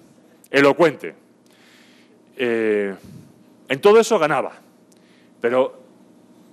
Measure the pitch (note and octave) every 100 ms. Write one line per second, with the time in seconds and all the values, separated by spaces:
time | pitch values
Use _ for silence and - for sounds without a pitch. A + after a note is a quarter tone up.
0 | _ _ _ _ _ C#3 C#3 C#3 E3 C3
1 | E2+ - _ _ _ _ _ _ _ _
2 | _ _ _ - A#2+ A2+ A2 G#2 G2+ F#2+
3 | - - - _ _ _ - C3+ G3+ A3
4 | A3 G#3+ D3+ C3+ G2 - _ _ _ _
5 | _ _ _ _ A#2 B2 C3 - - _
6 | _ _ _ _ _